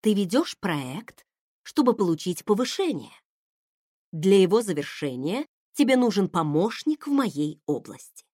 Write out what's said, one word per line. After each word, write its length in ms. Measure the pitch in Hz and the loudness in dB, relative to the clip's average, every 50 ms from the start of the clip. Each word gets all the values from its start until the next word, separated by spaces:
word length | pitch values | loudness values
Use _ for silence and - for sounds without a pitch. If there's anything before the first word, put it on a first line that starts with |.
Ты 120 | - 214 214 | 2 2 2
ведёшь 440 | 196 202 170 190 269 339 - - | 2 0 0 0 0 0 -2 -8
проект, 680 | _ - 190 165 143 135 127 131 185 254 - - _ _ _ _ _ _ _ _ _ _ | _ -6 -4 -4 -4 -6 -8 -10 -12 -14 -16 -20 _ _ _ _ _ _ _ _ _ _
чтобы 320 | - - - 269 240 220 | -6 -2 2 2 2 2
получить 500 | - 202 175 165 156 - 185 175 - - | 2 2 0 0 0 -2 -6 -6 -6 0
повышение. 680 | - 208 196 254 247 - - 392 349 240 143 - - - - _ _ _ _ _ _ _ _ _ _ _ _ _ _ _ _ _ _ | 0 0 0 0 -4 -2 -4 -2 -2 -2 -4 -8 -14 -20 -20 _ _ _ _ _ _ _ _ _ _ _ _ _ _ _ _ _ _
Для 300 | - 160 151 190 196 196 | -10 0 4 6 6 6
его 200 | 190 170 196 233 | 6 6 4 2
завершения 840 | 233 208 165 147 143 - - - 151 143 127 123 131 156 196 262 302 _ _ _ _ _ _ | 2 0 -4 -4 -4 -8 -8 -6 -6 -6 -6 -4 -4 -4 -4 -4 -6 _ _ _ _ _ _
тебе 220 | - 285 233 262 | 0 2 4 4
нужен 340 | 254 247 233 185 202 196 170 | 4 4 2 2 2 0 0
помощник 800 | - 175 160 151 147 151 185 226 220 - - 302 311 - - | 0 -2 -2 2 2 2 0 0 -2 -4 -4 -4 -4 -4 -4
в 40 | 294 | -2
моей 500 | 285 277 262 208 - 143 151 151 151 _ _ | 0 0 0 0 -2 -4 -4 -4 -6 _ _
области. 600 | - 147 120 101 - 98 - - - _ - _ _ | -4 -4 -4 -6 -12 -20 -20 -20 -20 _ -20 _ _